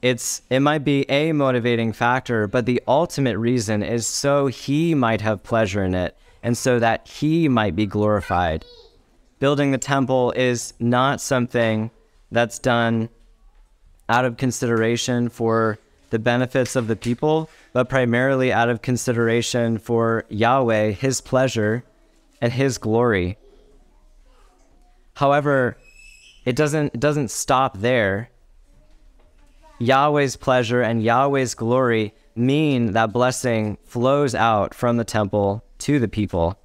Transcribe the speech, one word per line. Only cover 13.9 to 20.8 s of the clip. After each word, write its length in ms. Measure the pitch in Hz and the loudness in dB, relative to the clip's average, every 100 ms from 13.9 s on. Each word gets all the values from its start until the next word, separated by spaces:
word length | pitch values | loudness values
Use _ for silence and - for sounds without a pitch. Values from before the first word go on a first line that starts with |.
| _ _ | _ _
out 160 | 117 | 0
of 140 | 127 117 | 0 -2
consideration 920 | 127 117 123 117 113 117 - 123 120 | -4 -2 -2 0 2 0 -2 -2 -2
for 500 | - 113 113 110 104 _ _ _ | -2 0 2 0 -2 _ _ _
the 80 | 113 | -4
benefits 580 | 113 120 127 139 123 131 | 0 0 0 -2 0 -2
of 100 | 113 | -2
the 80 | 104 | -4
people, 540 | 120 120 151 156 160 - _ | -2 -2 0 0 -4 -14 _
but 160 | 123 127 | -2 0
primarily 640 | 135 123 117 135 135 127 | 2 2 2 2 2 2
out 160 | 104 117 | 2 0
of 120 | 117 | 0
consideration 960 | - 123 - 117 117 117 113 123 117 113 | -2 -4 -2 0 2 0 0 -2 -2 -2
for 460 | - 117 113 113 - | -2 0 0 -2 -4
Yahweh, 640 | 107 113 131 123 110 | 0 2 2 2 2